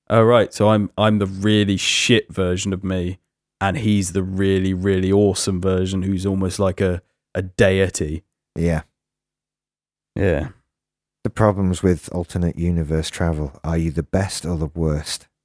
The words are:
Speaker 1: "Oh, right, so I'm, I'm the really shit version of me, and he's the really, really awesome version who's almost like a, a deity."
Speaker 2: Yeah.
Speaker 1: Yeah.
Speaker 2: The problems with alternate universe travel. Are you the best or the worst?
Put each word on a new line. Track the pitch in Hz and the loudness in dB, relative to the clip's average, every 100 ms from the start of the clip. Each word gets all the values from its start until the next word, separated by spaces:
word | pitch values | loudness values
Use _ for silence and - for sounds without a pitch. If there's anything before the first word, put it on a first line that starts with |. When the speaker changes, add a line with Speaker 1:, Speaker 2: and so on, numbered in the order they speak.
| - | 0
Speaker 1:
"Oh, | 113 | 4
right, | 113 120 - | 6 6 4
so | - 104 | 2 2
I'm, | 107 95 - | 2 0 0
I'm | 107 107 | 2 2
the | 95 | 0
really | 95 107 107 101 95 | -2 2 2 2 0
shit | - - - 120 - | -2 0 2 2 2
version | - 90 90 98 | -2 -2 -2 -4
of | 95 | -4
me, | 95 92 90 95 _ _ _ - | -4 -4 -4 -8 _ _ _ -4
and | 98 90 | -4 0
he's | 110 104 92 | 0 2 0
the | 95 | -2
really, | 92 95 98 95 95 | -4 -2 0 2 0
really | 92 98 92 92 | 0 0 2 2
awesome | 98 101 95 - 92 | 4 4 2 -2 -2
version | 92 92 95 95 | 0 0 0 -2
who's | 95 92 98 | -2 -2 -2
almost | 95 92 95 | -2 -2 -2
like | 95 - | -2 0
a, | 95 90 - _ _ - | -2 -2 -8 _ _ -8
a | |
deity." | 95 - 98 95 92 - 76 82 - _ _ - | -4 2 2 4 0 -2 -6 -8 -12 _ _ -4
Speaker 2:
Yeah. | 85 78 - _ _ _ _ _ _ _ _ _ _ _ _ - | -2 -2 -6 _ _ _ _ _ _ _ _ _ _ _ _ -2
Speaker 1:
Yeah. | 95 73 - - _ _ _ _ _ _ | 0 0 -4 -10 _ _ _ _ _ _
Speaker 2:
The | 110 | -6
problems | - 107 98 92 87 | 0 2 2 0 2
with | 92 85 - | 2 0 -2
alternate | 90 85 92 87 - | -8 -6 -2 -2 -2
universe | 85 85 76 80 78 | -2 -2 -2 -2 -4
travel. | - 85 78 73 - | -2 -2 -2 -6 -6
Are | 78 82 | -4 -2
you | 82 | -2
the | 76 | -4
best | 73 95 98 - 80 | -2 -2 -2 -6 -6
or | 82 | -4
the | 78 | -4
worst? | 85 80 76 - - _ _ | -2 -2 -2 -4 -10 _ _